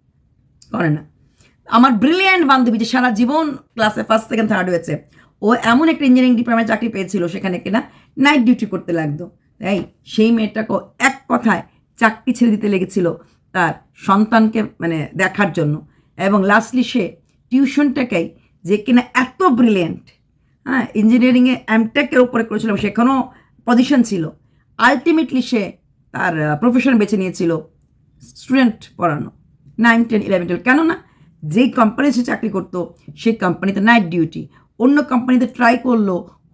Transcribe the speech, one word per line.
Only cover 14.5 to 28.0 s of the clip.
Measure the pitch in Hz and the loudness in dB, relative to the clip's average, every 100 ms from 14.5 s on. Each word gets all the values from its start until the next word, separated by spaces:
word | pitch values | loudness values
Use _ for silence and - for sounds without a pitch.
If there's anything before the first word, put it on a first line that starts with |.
| 220 | 0
মানে, | 214 - 165 160 143 156 | -6 -6 -6 -4 -6 -2
দেখার | 185 185 196 | -2 0 -2
জন্য। | 156 151 151 - _ _ - | 0 -2 -4 -8 _ _ -6
এবং | 196 202 | 0 0
লাস্টলি | 190 214 226 254 | 2 0 0 -4
সে | 240 247 170 - _ _ - | -2 -2 -4 -8 _ _ -2
টিউশনটাকেই, | 254 277 285 294 277 247 185 - - _ _ | 0 2 2 0 0 -2 -4 -4 -10 _ _
যে | 165 208 | -2 -2
কিনা | 233 240 - | 2 0 2
এত | - 247 - | -2 -2 0
ব্রিলিয়ান্ট, | 370 240 240 196 165 - _ _ _ _ _ _ - | 0 4 2 2 -2 -6 _ _ _ _ _ _ -6
হ্যাঁ, | 262 226 214 | -4 -2 0
ইঞ্জিনিয়ারিংয়ে | 214 240 247 247 254 254 - | 2 4 4 4 4 0 0
এমটেকের | 220 226 285 247 277 | 0 0 -2 0 2
ওপরে | 247 226 | 2 2
করেছিল, | 226 208 226 196 | -2 -4 -4 -2
সেখানেও | 202 214 240 269 - - _ _ - | -2 0 0 0 -4 -10 _ _ 0
পজিশন | 240 254 277 | 2 4 2
ছিল, | 226 190 160 - _ _ _ - | 2 -2 -6 -10 _ _ _ -2
ultimately | 233 269 339 320 262 262 | 0 2 0 0 0 -2
সে | 240 233 185 - _ _ _ | -2 -4 -4 -10 _ _ _
তার, | 139 185 160 | -6 -4 -2
আহ, | 151 147 | -2 0
প্রফেশন | 240 254 269 233 | 2 2 2 2
বেছে | 202 208 | 2 -2
নিয়েছিল | 185 165 170 160 - _ _ _ | -4 -2 -2 -2 -6 _ _ _